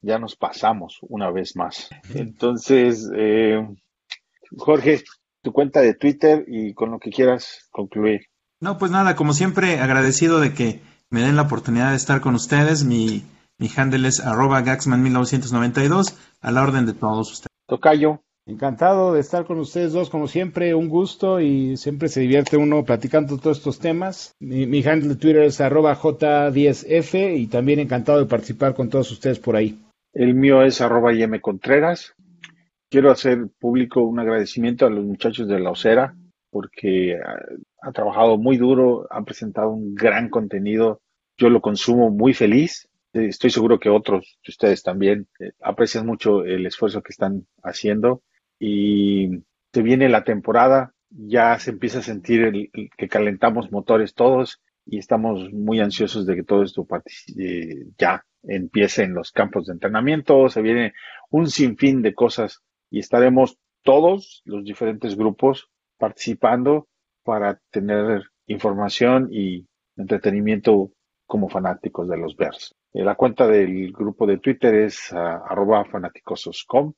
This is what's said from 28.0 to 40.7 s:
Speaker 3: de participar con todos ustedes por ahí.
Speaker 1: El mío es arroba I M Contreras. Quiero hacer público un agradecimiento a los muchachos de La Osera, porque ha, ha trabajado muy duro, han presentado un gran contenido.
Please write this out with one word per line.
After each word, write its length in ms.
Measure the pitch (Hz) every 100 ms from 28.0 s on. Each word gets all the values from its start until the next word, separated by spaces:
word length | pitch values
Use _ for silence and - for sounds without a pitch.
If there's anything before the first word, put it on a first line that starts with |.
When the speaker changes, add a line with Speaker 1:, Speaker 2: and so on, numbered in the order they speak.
| 117 147
Speaker 3:
de 60 | 123
participar 480 | 117 - 110 139
con 160 | 131 123
todos 220 | 135 127
ustedes 260 | 110 135 120
por 200 | - 110
ahí. 260 | 110 - _ _ _
Speaker 1:
El 200 | - 123
mío 300 | 127 139 135
es 160 | 135 123
arroba 340 | 120 120 117
I 100 | 117
M 180 | 110 110
Contreras. 720 | - 98 - 139 156 170 - _ _ _ - _ _ _ _
Quiero 220 | 135 139
hacer 360 | 123 135 123 113 _
público 420 | 120 123 123 -
un 160 | 117 117
agradecimiento 680 | 113 113 101 - 117 120 127
a 40 |
los 140 | 107
muchachos 460 | 101 98 117 113 110
de 100 | 98
La 120 | 92
Osera, 440 | 87 113 117 135 - _ _ _
porque 680 | 104 101 - 104 92 92 85
ha, 720 | - 50 - - - _ 143
ha 20 |
trabajado 460 | 127 107 101 113 110
muy 180 | 117 131
duro, 520 | 123 131 127 120 -
han 160 | 113 104
presentado 460 | - 110 107 110
un 220 | 110 107
gran 360 | 101 110 104 117
contenido. 720 | 117 104 98 101